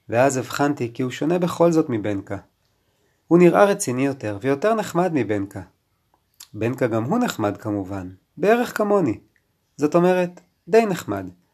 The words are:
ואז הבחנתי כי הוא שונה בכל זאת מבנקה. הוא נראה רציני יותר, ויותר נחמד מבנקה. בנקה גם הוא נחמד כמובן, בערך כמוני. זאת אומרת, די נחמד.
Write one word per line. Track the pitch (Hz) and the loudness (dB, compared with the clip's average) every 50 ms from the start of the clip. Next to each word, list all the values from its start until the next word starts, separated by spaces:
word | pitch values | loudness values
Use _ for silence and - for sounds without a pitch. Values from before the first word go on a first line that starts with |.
| _ - | _ -4
ואז | 110 117 131 143 127 131 | 0 2 2 2 2 0
הבחנתי | 113 - - - 143 143 147 - 123 117 117 | -4 -6 -4 -2 -2 -2 0 -2 -6 -6 -4
כי | - 131 | -6 -6
הוא | 127 | -6
שונה | 123 - 147 151 175 180 | -4 -4 -2 0 0 0
בכל | 180 175 - - 170 175 | 0 -2 0 2 2 4
זאת | 165 160 156 - | 4 2 2 0
מבנקה. | 123 110 98 107 104 98 - - 101 92 - _ _ _ _ _ _ _ _ _ _ _ _ _ _ _ _ - | -2 -4 -2 -4 -4 -4 -6 -8 -12 -12 -12 _ _ _ _ _ _ _ _ _ _ _ _ _ _ _ _ 2
הוא | 160 180 | 4 6
נראה | 180 170 175 185 202 | 6 6 6 6 6
רציני | 202 202 202 - 131 123 127 135 | 4 4 0 -2 -4 -2 -2 -2
יותר, | 139 135 135 - 107 104 98 | -2 -2 -4 -6 -8 -8 -4
ויותר | 104 135 139 139 208 214 226 | -2 -2 -2 0 0 0 0
נחמד | 220 202 - - 170 180 185 165 | -2 -2 -2 -2 -2 0 0 0
מבנקה. | 143 113 98 107 101 98 98 - 98 87 - _ _ _ _ _ _ _ _ _ _ _ _ _ _ - - - | -2 -2 -2 -2 -4 -4 -6 -10 -12 -14 -16 _ _ _ _ _ _ _ _ _ _ _ _ _ _ -20 -18 -8
בנקה | 110 107 113 131 127 135 117 | -6 -4 -4 -2 -2 -2 -2
גם | 110 113 113 | 0 -2 -2
הוא | 131 196 247 | -2 -2 -2
נחמד | 247 214 - - 107 104 101 - | -2 -2 -4 -4 -4 -4 -4 -4
כמובן, | - 107 104 101 95 92 98 95 90 92 95 - _ _ _ - | -6 -6 -6 -6 -6 -8 -8 -10 -10 -12 -14 -18 _ _ _ -2
בערך | 160 196 226 240 247 - - - | 0 2 2 2 0 -2 -4 -4
כמוני. | 214 202 208 202 170 123 101 - - _ _ _ _ _ _ _ _ _ _ - | 0 0 2 2 2 0 -2 -4 -10 _ _ _ _ _ _ _ _ _ _ -2
זאת | 139 147 156 | -2 2 2
אומרת, | 170 170 180 185 185 180 175 175 - - _ _ _ _ - | 4 4 4 4 2 0 -2 -6 -12 -20 _ _ _ _ 2
די | 180 226 233 | 4 4 4
נחמד. | 208 180 - - 113 104 98 95 90 - _ _ _ | 4 0 -4 -6 -6 -8 -6 -8 -10 -14 _ _ _